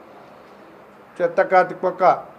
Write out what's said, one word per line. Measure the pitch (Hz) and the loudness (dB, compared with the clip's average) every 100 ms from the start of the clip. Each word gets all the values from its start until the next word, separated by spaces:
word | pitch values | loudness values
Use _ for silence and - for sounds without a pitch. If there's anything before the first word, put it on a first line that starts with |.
| - - - - - - - - - - - - | -20 -20 -20 -20 -20 -20 -20 -20 -20 -20 -20 -6
చెత్త | 180 226 | -4 -2
కాతి | 185 185 170 | 0 2 0
కుక్క. | 165 185 170 180 135 - | -2 -8 0 0 0 -4